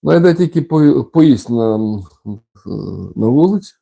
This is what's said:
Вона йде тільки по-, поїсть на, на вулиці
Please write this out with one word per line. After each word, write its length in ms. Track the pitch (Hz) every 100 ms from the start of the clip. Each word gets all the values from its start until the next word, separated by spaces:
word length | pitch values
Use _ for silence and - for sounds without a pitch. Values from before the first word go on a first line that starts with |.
Вона 160 | 151 170
йде 160 | 175
тільки 280 | 170 175 170
по-, 420 | 160 160 147 143
поїсть 460 | - 160 156 117 -
на, 280 | 117 113 110 110 107 90 _ - 104 _ _ 98 101 98 95 95 -
на 100 | 110
вулиці 480 | 135 175 202 190 _